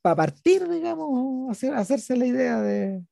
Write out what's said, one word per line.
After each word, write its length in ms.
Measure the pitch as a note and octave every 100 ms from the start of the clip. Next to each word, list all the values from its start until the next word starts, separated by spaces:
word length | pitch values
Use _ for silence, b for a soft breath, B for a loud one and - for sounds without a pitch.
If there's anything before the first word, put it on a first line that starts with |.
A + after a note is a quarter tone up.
pa' 160 | F3+ E3
partir, 500 | D#3 - - F#4+ F4+
digamos, 800 | E4+ E4 E4 D#4 B3+ C4 C4 C4
hacer, 240 | G#3 C4
hacerse 420 | C4+ G3 C4+ - B3+
la 100 | B3
idea 340 | B3 B3+ A3+
de 420 | G#3 G3+ G3 F#3+ F3